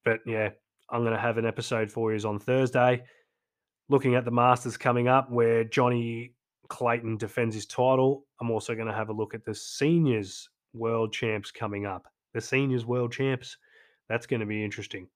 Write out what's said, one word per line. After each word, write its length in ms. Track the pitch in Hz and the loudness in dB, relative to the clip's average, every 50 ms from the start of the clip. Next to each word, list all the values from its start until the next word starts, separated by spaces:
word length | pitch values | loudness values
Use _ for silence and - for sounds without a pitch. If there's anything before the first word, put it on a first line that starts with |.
| _ | _
But 160 | 117 113 110 _ | -2 -2 -2 _
yeah, 240 | 117 113 110 110 101 - _ _ _ _ _ _ - | -6 -2 -2 -2 -4 -4 _ _ _ _ _ _ -6
I'm 120 | 123 120 | -4 -2
gonna 160 | 120 113 113 107 | 0 0 0 0
have 200 | 120 120 110 113 | 0 0 0 0
an 80 | 113 | -2
episode 440 | 113 110 - 113 - 127 113 110 104 | -2 -2 -4 -4 -2 -2 -2 -2 -2
for 220 | - 120 113 110 | -2 -2 -2 0
yous 120 | 110 107 104 | 0 -2 -2
on 140 | 107 107 101 | -4 -4 -4
Thursday, 680 | - - 127 131 131 120 127 127 123 127 127 123 123 - _ _ _ _ _ _ _ _ _ _ _ _ _ _ _ - | -2 0 2 2 2 2 2 4 4 4 4 2 -4 -14 _ _ _ _ _ _ _ _ _ _ _ _ _ _ _ 2
looking 260 | 143 131 - 131 123 | 2 4 4 4 4
at 100 | 127 117 | 4 2
the 60 | 120 | 2
Masters 460 | 120 120 120 127 123 120 - 123 107 | 2 4 6 6 6 4 2 -6 -8
coming 320 | - - 131 120 123 120 127 | 0 0 2 2 4 4 6
up, 220 | 127 135 131 127 | 4 4 4 2
where 340 | 123 120 117 117 117 113 113 | 2 2 4 4 4 2 0
Johnny 720 | 113 - 139 127 123 123 120 117 117 117 117 120 123 _ _ _ _ _ _ _ _ | 2 2 2 2 4 2 0 -2 -4 -6 -8 -10 -12 _ _ _ _ _ _ _ _
Clayton 480 | - - 127 117 117 120 117 110 110 | -8 -2 0 0 0 0 -2 -4 -4
defends 380 | 107 117 101 - 127 117 113 110 | -4 -6 -4 -2 -2 -2 -2 -2
his 120 | 107 104 | -6 -10
title. 600 | _ - - 123 127 131 131 131 135 139 139 _ _ _ - | _ -2 2 4 4 6 6 4 4 2 0 _ _ _ -6
I'm 100 | 120 117 | -4 -2
also 240 | 113 107 - - 117 | -2 -2 -2 -4 -6
gonna 200 | 110 113 110 101 | -4 -4 -4 -4
have 140 | 110 110 107 | -4 -4 -4
a 60 | 107 | -4
look 200 | 107 107 - - | -6 -6 -6 -8
at 100 | 113 _ | -10 _
the 100 | 113 107 | -10 -10
Seniors 960 | - - - - - 139 151 170 170 160 139 117 110 101 95 - - - _ _ _ _ _ | -10 -12 -14 -4 0 2 4 4 4 4 4 2 0 -2 -6 -10 -16 -18 _ _ _ _ _
World 400 | - 117 113 113 113 113 113 107 | -10 -6 -4 -2 0 0 -2 -2
Champs 380 | 107 - 123 113 110 104 101 - | -2 -4 -4 -2 -4 -4 -8 -12
coming 360 | _ - 117 107 104 101 104 | _ -8 -8 -6 -6 -6 -6
up. 200 | 101 95 87 _ _ _ _ _ _ | -6 -8 -10 _ _ _ _ _ _
The 80 | - 117 | -10 -8
Seniors 460 | - - 139 135 139 135 127 123 113 | -4 -2 0 0 0 0 -2 -2 -2
World 260 | 117 123 123 123 117 | -2 -2 -2 -2 -4
Champs. 440 | 120 - 135 135 135 127 - - - _ _ _ _ - _ _ _ _ _ _ | -4 -4 -2 -2 -2 -4 -8 -16 -20 _ _ _ _ -20 _ _ _ _ _ _
That's 180 | 113 117 - | -6 -6 -2
gonna 200 | - 135 113 107 | -4 -4 -4 -2
be 160 | 104 107 107 | -4 -4 -4
interesting. 460 | 107 104 - - 101 - - 98 90 _ _ | -4 -6 -6 -10 -12 -12 -12 -14 -14 _ _